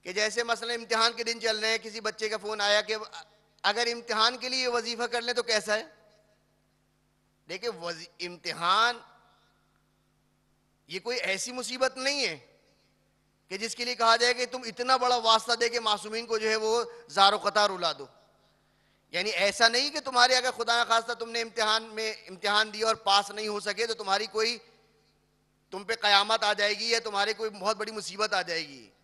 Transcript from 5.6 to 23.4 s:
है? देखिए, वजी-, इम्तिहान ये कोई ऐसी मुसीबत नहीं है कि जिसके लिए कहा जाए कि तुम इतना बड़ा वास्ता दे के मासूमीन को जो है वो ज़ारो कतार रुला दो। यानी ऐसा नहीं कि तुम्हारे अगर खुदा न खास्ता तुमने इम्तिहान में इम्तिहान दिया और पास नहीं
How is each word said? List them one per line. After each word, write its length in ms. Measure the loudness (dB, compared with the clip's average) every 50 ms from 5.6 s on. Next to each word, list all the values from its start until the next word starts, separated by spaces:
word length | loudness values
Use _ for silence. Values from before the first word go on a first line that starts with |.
| 0 0 -2
है? 160 | -2 -4 -8 -18 _ _ _ _ _ _ _ _ _ _ _ _ _ _ _ _ _ _ _ _ _ _ _ _ _ _ _ _ _ _ -12
देखिए, 220 | -12 -6 -6 -6 -8
वजी-, 360 | -6 -8 -8 -8 -8 -12 -20 _ _ -10
इम्तिहान 760 | -10 -10 -10 -8 -8 -6 -2 2 2 4 4 4 2 0 -2 -12 -20 -20 -20 _ _ _ _ _ _ _ _ _ _ _ _ _ _ _ _ _ _ _ _ _ _ _ _ _ _ _ _ _ _ _ _ _ -10
ये 100 | -10 -8
कोई 160 | -6 -4 -4
ऐसी 360 | -4 -2 -2 -4 -4 -4 -8 -8
मुसीबत 400 | -8 -8 -8 -2 0 0 0 0 -2
नहीं 240 | -4 -2 -2 0 -2
है 140 | -4 -4 -8 -14 -20 _ _ _ _ _ _ _ _ _ _ _ _ _ _ _ _ _ _ _ _
कि 80 | -10 -8
जिसके 260 | -8 -8 -8 -6 -6
लिए 100 | -6 -2
कहा 200 | 2 4 4 6 6
जाए 160 | 4 2 2
कि 120 | 0 -2 -4
तुम 160 | -4 -8 -8
इतना 300 | -10 -6 -6 2 2 2 4
बड़ा 180 | 4 2 2 2 4
वास्ता 300 | 6 4 4 4 0 0
दे 120 | 0 0 0
के 120 | 0 -2 0
मासूमीन 440 | 0 -2 -2 -2 -6 -6 -8 -4
को 120 | -2 -2 0
जो 100 | 0 0
है 80 | 0 0
वो 140 | 0 0 0 0 0 -4 -8 -18 -18 -6 4
ज़ारो 260 | 6 6 6 6 4
कतार 280 | -2 0 2 4 4 4
रुला 240 | 2 0 -2 -4 -4
दो। 140 | -4 -10 -16 -16 _ _ _ _ _ _ _ _ _ _ _ _ _ _ _ _ _ _ _ -4
यानी 180 | -4 -2 -2 0 2 2
ऐसा 260 | 2 4 4 6 6
नहीं 220 | 6 4 2 0
कि 100 | -4 -6 -6
तुम्हारे 320 | 0 6 6 6 6 6
अगर 140 | 2 2 0 -4
खुदा 280 | -4 -2 0 2 2
न 40 | 2
खास्ता 280 | 4 2 2 2 0 -6
तुमने 240 | -6 -6 -6 -4 -6 -6
इम्तिहान 400 | -6 -2 -2 2 2 2 0 0 -4 -8
में 340 | -6 -6 -6 -6 -8 -12
इम्तिहान 440 | -18 -16 -4 -2 2 2 2 2 2
दिया 180 | -2 -2 0 0
और 140 | 0 0 2
पास 260 | 4 4 4 4 2 -8
नहीं 160 | -8